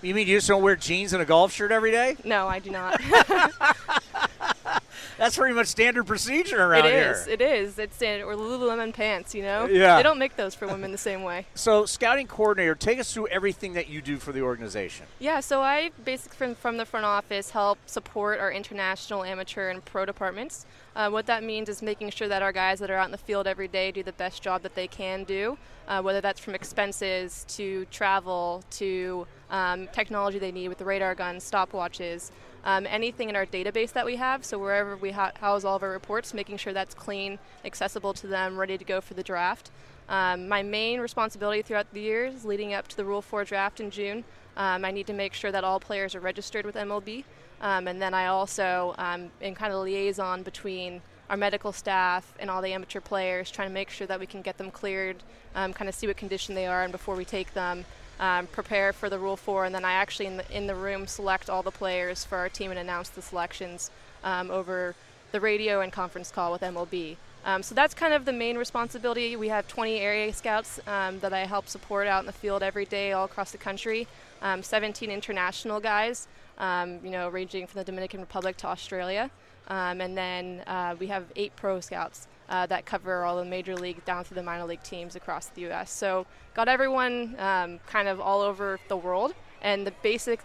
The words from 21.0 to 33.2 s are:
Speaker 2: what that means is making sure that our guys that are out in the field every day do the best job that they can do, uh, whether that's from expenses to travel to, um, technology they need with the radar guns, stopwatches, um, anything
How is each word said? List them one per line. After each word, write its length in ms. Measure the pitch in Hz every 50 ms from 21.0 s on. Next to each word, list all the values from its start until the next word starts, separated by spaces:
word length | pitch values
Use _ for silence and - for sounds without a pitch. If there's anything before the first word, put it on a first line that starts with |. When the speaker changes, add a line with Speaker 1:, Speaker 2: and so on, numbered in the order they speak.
| 214 208
Speaker 2:
what 160 | 208 214 220
that 160 | - 240 226 220
means 260 | 226 220 214 214 208
is 120 | 208 196
making 300 | 220 214 208 - 214 208
sure 180 | 208 - 220 208
that 140 | 202 190 196
our 100 | 196 190
guys 280 | 190 185 190 190 196
that 100 | 202 190
are 60 | 190
out 100 | 190 185
in 60 | 180 -
the 60 | 196
field 280 | - - 208 202 196
every 220 | 190 190 185 196 185
day 220 | 180 190 185 190
do 120 | 185 196 185
the 100 | 190 180
best 300 | - 185 185 190 - -
job 200 | 196 185 185 180
that 120 | 190 -
they 120 | - 185
can 380 | 180 - - 202 185 185 190 196
do, 320 | 190 196 190 202 226 277 294 - - - - - -
uh, 140 | 196 196 185
whether 180 | 190 190 196
that's 200 | 196 202 190 -
from 140 | - - 196
expenses 920 | 190 - - - - 202 202 202 - 202 190 185 185 185 180 - - - -
to 360 | - - 208 196 190 190 185
travel 760 | - - - 214 196 196 196 175 185 185 175 175 175 175 185 185 -
to, 560 | - - 208 190 185 185 180 185 185 180 170 - - - - -
um, 360 | - 196 185 180 180 180 185 190
technology 500 | - - 220 - 220 208 202 202 196 202
they 140 | 190 185 180
need 160 | 185 180 180
with 100 | 185 -
the 60 | 190
radar 300 | 190 196 196 190 185 185
guns, 340 | 175 185 175 175 180 185 -
stopwatches, 800 | - 202 185 185 - 196 175 175 - - 185 170 170 175 - - - - - - - - -
um, 220 | 196 196 190 196 196
anything 400 | - 214 226 240 233 -